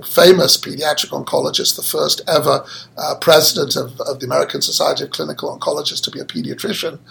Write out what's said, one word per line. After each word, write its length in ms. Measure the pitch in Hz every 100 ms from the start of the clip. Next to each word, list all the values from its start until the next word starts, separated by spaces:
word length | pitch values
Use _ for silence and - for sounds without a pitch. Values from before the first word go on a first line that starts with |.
famous 540 | - - 175 185 - -
pediatric 520 | - 135 151 147 -
oncologist, 680 | 139 131 143 143 143 - -
the 60 |
first 400 | - 156 151 - -
ever, 360 | 156 143 135 - - - -
uh, 180 | 151 139
president 540 | - 156 - - 143 139
of, 240 | 123 -
of 180 | - 131
the 60 | 127
American 360 | 143 139 139
Society 420 | - - 151 147
of 80 | 143
Clinical 460 | - 156 143 139 131
Oncologists 460 | - 147 147 -
to 80 | -
be 80 | 139
a 60 | -
pediatrician 720 | - 139 - - 202 165 - -